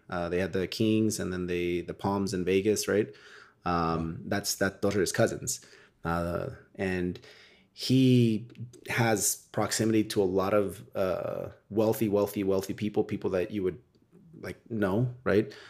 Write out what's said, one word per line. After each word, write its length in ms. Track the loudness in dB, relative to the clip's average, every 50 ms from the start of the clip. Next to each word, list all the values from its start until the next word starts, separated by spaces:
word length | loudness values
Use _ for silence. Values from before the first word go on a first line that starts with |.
| _ -8
Uh, 200 | -6 -4 -4 -2
they 100 | 0 0
had 140 | 0 0 -2
the 160 | -2 -4 -2
Kings 500 | -2 0 2 2 4 4 2 2 0 -2
and 140 | -4 -4 -4
then 160 | -4 -4 -4
the, 320 | -2 -2 -2 -2 -2 -2 -4
the 120 | -6 -8
Palms 380 | -6 -2 -2 0 0 -2 -2 -2
in 120 | -2 0
Vegas, 420 | 2 2 2 4 2 2 2 2
right? 220 | 0 2 2 0 0 -4 -16 -20 -20 -20 -20 -20 -20 _ _ -2
Um, 560 | 0 0 2 2 0 0 0 -2 -4 -6 -8 -6
that's, 280 | -6 -4 -4 -4 -4 -2
that, 260 | 0 -2 -2 0 0 -2
those 120 | 0 2
are 60 | 2
his 100 | 0 2
cousins. 500 | 2 2 2 2 2 -2 -6 -8 -8 -8 -10 -16 -20 -20 -20 -20 _ _ -4
Uh, 460 | -2 -2 -2 -2 -2 -2 -4 -4 -6 -10 -12 -16 _ -8
and 420 | -6 -4 -2 -2 -2 -2 -4 -4 -6 -12 -20 -20 -20 -20 -20 -20 _ _ _ _
he 720 | -8 -2 2 4 4 6 6 6 6 6 4 2 0 -4 -8 -14 -16 -16 -16 -16 -14 -10 -4
has 580 | -2 0 2 2 2 2 0 0 -2 -4 -8 _
proximity 540 | -4 -2 -2 -2 0 0 2 2 4 2 2
to 180 | 2 2 0 2
a 20 |
lot 300 | 2 2 2 2 4 4
of, 260 | 2 2 0 -2 -10 -14 -8 -4
uh, 540 | -2 -2 0 -2 -2 -4 -6 -6 -6 -8 -10 -12 -16 _ -4
wealthy, 380 | 0 2 2 2 2 2 2 2
wealthy, 360 | 4 4 2 2 0 -2 0
wealthy 280 | 0 0 0 0 -4 -6
people, 300 | -4 -6 -2 0 -2 -2
people 280 | -2 -2 -4 -4 -2
that 200 | 0 -2 -2 -2
you 140 | -4 -4 -2
would, 140 | -2 -4 -6 -10 _ _ _ _ _ _ -20 -20 -20 -20 -14
like, 200 | -12 -12 -14 -14 -12 -8
know, 380 | -4 0 0 2 2 2 0 0 -2 -4 0
right? 280 | 2 4 4 4 2 -2 -16 -20 -20